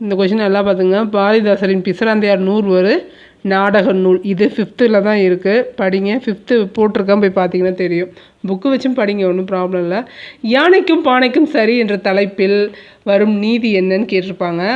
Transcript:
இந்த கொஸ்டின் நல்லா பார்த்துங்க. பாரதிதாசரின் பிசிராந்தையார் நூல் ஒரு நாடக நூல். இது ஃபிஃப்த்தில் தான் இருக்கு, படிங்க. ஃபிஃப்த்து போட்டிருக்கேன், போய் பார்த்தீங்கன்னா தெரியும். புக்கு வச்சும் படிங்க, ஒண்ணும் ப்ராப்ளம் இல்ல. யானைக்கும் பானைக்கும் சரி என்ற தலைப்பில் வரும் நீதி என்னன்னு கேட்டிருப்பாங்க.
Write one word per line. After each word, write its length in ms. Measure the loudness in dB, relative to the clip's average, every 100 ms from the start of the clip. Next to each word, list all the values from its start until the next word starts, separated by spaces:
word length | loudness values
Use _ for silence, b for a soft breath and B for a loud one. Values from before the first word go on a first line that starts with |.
இந்த 140 | -4 -2
கொஸ்டின் 180 | 0
நல்லா 300 | 0 0 0
பார்த்துங்க. 440 | 0 0 2 0 0
பாரதிதாசரின் 680 | 0 2 2 2 0 0 -2
பிசிராந்தையார் 560 | -2 -2 0 0 0 0
நூல் 260 | 0 0
ஒரு 480 | 2 2 2 0 B B B B
நாடக 500 | -2 0 2 2 2
நூல். 280 | 2 2 2
இது 300 | 0 0 0 -2
ஃபிஃப்த்தில் 460 | -6 0 2 2
தான் 140 | 2 2
இருக்கு, 580 | 2 0 0 0 -2 -4
படிங்க. 420 | -2 0 -2 -2
ஃபிஃப்த்து 440 | -4 -6 0 0 0 0
போட்டிருக்கேன், 440 | 0 0 0 2
போய் 240 | 2 0
பார்த்தீங்கன்னா 300 | 0 0 -2
தெரியும். 340 | -2 -2 -2 -4 B B _ -6
புக்கு 160 | -4
வச்சும் 320 | -2 0 0 -2
படிங்க, 280 | -2 0
ஒண்ணும் 220 | 0 0 -2
ப்ராப்ளம் 320 | -4 -2 -4
இல்ல. 300 | -4 -4 -6 B B B
யானைக்கும் 640 | -2 2 4 4 2 0
பானைக்கும் 400 | 2 2 2 2
சரி 340 | 0 2 2 2
என்ற 180 | 0 -2
தலைப்பில் 800 | -2 0 -2 0 0 0 -2 B B B
வரும் 360 | -2 2 2 0
நீதி 420 | 0 0 0 0
என்னன்னு 260 | 0 0 -2
கேட்டிருப்பாங்க. 640 | -2 -4 -6 -6 -4 -4